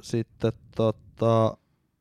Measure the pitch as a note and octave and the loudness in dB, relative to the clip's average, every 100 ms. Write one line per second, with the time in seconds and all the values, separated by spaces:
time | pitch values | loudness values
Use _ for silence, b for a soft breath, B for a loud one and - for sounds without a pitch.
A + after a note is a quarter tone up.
0 | - A#2 A2 _ A2+ A2 - - A2 G#2+ | -8 -6 -6 _ -4 -4 -10 -4 -2 -2
1 | - - A2+ A2+ A2 - _ _ _ _ | -12 -4 0 2 2 -2 _ _ _ _